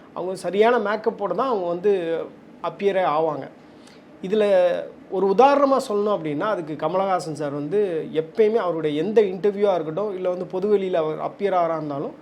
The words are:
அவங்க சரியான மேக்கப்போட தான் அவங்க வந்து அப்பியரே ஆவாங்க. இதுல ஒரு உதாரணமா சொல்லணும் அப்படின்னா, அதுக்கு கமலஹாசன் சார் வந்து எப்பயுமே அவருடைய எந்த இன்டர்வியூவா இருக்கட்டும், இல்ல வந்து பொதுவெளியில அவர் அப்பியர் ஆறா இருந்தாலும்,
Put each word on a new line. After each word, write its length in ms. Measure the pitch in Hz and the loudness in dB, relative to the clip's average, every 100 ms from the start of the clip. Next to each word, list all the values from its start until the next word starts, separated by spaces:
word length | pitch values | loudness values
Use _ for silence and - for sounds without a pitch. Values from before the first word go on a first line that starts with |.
| - | -16
அவங்க 220 | - 180 185 | -8 -8 -6
சரியான 420 | 180 190 220 233 | -2 4 4 4
மேக்கப்போட 580 | 202 214 226 202 196 175 | 0 -2 -2 -4 -2 -2
தான் 120 | 269 | -2
அவங்க 200 | 220 175 | -2 -2
வந்து 520 | 175 202 196 165 165 - - - - | 0 2 2 0 -4 -6 -14 -20 -10
அப்பியரே 400 | 170 165 196 185 | -8 -2 0 2
ஆவாங்க. 440 | 180 147 160 143 - - - - - - - - | 2 2 0 -2 -8 -16 -20 -20 -20 -20 -20 -12
இதுல 480 | 185 214 208 190 180 175 - - - | -2 2 4 4 4 0 -6 -14 -8
ஒரு 160 | 190 196 | 0 2
உதாரணமா 500 | 196 269 277 269 269 - | 6 6 6 4 2 0
சொல்லணும் 280 | 208 208 196 | -2 0 -2
அப்படின்னா, 240 | 156 147 | -2 -4
அதுக்கு 460 | 208 196 156 151 156 | -2 -4 -6 -6 -2
கமலஹாசன் 520 | 185 196 180 156 147 | 0 0 0 -2 -6
சார் 120 | 147 | -6
வந்து 540 | 143 147 196 202 160 - | -6 -4 -2 0 -2 -4
எப்பயுமே 420 | 156 160 - 214 220 | -4 -2 2 2 2
அவருடைய 480 | 180 165 156 147 | 0 -2 -2 -2
எந்த 180 | 175 220 | 2 4
இன்டர்வியூவா 520 | 208 185 208 202 202 | 2 2 -2 2 2
இருக்கட்டும், 420 | 180 156 156 214 185 | 2 -2 -4 -4 -4
இல்ல 140 | 185 | -4
வந்து 160 | 180 175 | -4 -4
பொதுவெளியில 480 | 185 202 202 190 | -4 0 0 2
அவர் 260 | 180 156 156 | 0 0 -4
அப்பியர் 340 | 151 - 196 | -6 -4 0
ஆறா 220 | 185 165 160 | 0 0 -2
இருந்தாலும், 360 | 151 139 208 - | -4 -6 -8 -10